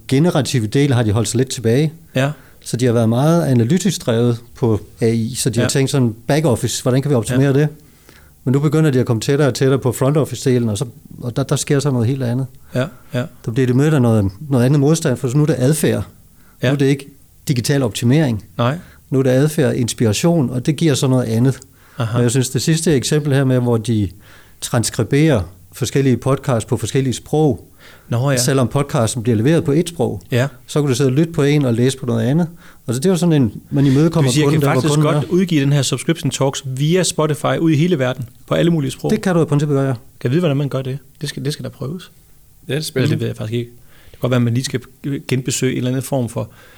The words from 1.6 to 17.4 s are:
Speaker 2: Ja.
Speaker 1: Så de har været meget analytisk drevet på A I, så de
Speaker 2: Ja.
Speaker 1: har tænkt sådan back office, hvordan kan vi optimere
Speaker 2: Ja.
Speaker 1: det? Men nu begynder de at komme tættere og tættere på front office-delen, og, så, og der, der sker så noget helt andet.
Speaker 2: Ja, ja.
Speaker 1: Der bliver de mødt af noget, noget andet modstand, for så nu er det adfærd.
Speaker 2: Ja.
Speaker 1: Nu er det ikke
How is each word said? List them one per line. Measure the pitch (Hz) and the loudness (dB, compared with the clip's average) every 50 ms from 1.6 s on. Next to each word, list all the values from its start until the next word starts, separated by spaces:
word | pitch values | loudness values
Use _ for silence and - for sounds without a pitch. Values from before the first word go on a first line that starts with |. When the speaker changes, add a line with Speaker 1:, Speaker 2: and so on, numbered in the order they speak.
| 107 113 113 135 156 156 156 - - - - | -2 0 2 2 0 0 -4 -8 -16 -6 -4
Speaker 2:
Ja. | 127 131 143 151 - - - - - - | -2 -2 -2 -4 -8 -14 -20 -20 -18 -10
Speaker 1:
Så | - - 117 | -8 -4 0
de | 123 | 0
har | 127 113 | 2 2
været | 120 117 110 | 2 2 2
meget | 117 120 143 156 165 170 160 | 2 2 2 2 2 2 2
analytisk | 143 131 120 113 117 165 190 - 208 156 - - | 2 2 2 2 2 0 0 0 -2 -2 -2 -2
drevet | - 113 113 120 120 120 117 - - - | -2 0 0 2 0 0 -4 -8 -14 -8
på | - - 117 110 104 - - - - | -2 0 0 0 0 -4 -8 -6 -2
A | 120 113 | -2 0
I, | 117 117 110 117 127 120 | 0 0 -2 -4 -4 -4
så | - - | -4 -2
de | 104 117 | 0 0
Speaker 2:
Ja. | |
Speaker 1:
har | 127 127 | 0 0
tænkt | - 147 135 127 | 0 0 0 0
sådan | - 143 127 117 104 - - - | 2 2 0 0 -2 -4 -4 -2
back | 139 151 151 | 0 2 2
office, | 139 117 - - 113 - - | 2 0 0 -2 -4 -6 -4
hvordan | - 135 123 135 | -2 0 0 0
kan | 135 143 | 0 0
vi | 147 | 0
optimere | 117 107 - 123 127 139 143 | 0 0 0 0 2 2 2
Speaker 2:
Ja. | 131 139 | 4 2
Speaker 1:
det? | 151 151 - - - - - _ _ - - - - - - - - | 2 0 -2 -8 -16 -20 -20 _ _ -20 -20 -20 -20 -20 -20 -8 -2
Men | 131 123 | 0 0
nu | 143 | 2
begynder | 143 156 135 160 160 156 | 2 2 2 2 2 2
de | 127 131 | 2 2
at | 120 | 2
komme | - 123 110 | 0 0 -2
tættere | - - 143 139 151 135 | 0 0 2 2 2 2
og | 117 | 2
tættere | - 139 131 135 127 | 2 2 2 2 2
på | - 127 | 0 -2
front | 110 - 135 131 147 160 | -2 0 0 0 2 0
office-delen, | 131 - 127 - - 139 123 123 120 113 | 0 -2 -4 -4 0 0 2 2 2 0
og, | 104 101 | -2 -4
så, | 139 120 - - - - - - | -6 -8 -10 -16 -20 -20 -18 -12
og | - 120 - | -10 -6 -4
der, | - 131 | -4 -2
der | - 147 | -2 -2
sker | 135 - - 151 139 | -2 0 0 0 0
så | 131 147 | 0 0
noget | 131 123 113 113 | 0 0 0 0
helt | 139 135 127 | 0 -2 -2
andet. | 117 120 127 135 127 - - - - - | -4 -2 -4 -4 -6 -10 -16 -18 -8 -4
Speaker 2:
Ja, | 127 127 175 - - - - - | -4 -4 -4 -8 -14 -14 -8 -6
ja. | 123 123 - - - - | -6 -6 -6 -10 -10 -10
Speaker 1:
Der | - | -4
bliver | 110 127 131 120 | -2 0 0 2
de | 123 | 2
mødt | 127 143 156 156 | 2 2 4 4
af | 147 | 4
noget, | 123 117 113 110 98 98 - - - 147 | 4 4 4 4 2 0 -2 -6 -6 -2
noget | 135 127 120 | 0 2 2
andet | 127 151 156 | 4 4 4
modstand, | 135 143 165 160 - 151 123 117 | 4 2 2 2 0 -2 -2 -2
for | - 127 | -4 -2
så | 120 151 | 0 2
nu | 147 | 2
er | 151 | 2
det | 160 - | 2 0
adfærd. | 127 135 156 - - 139 110 107 101 - - - - - - - - - - - - | 2 0 2 2 0 0 0 -2 -4 -8 -12 -20 -20 -20 -20 -20 -20 -20 -10 -4 -2
Speaker 2:
Ja. | 123 | -2
Speaker 1:
Nu | 143 | 0
er | 135 | 2
det | 143 | 2
ikke | 135 147 139 - - - - - - _ - | 2 0 0 -4 -10 -20 -20 -20 -20 _ -10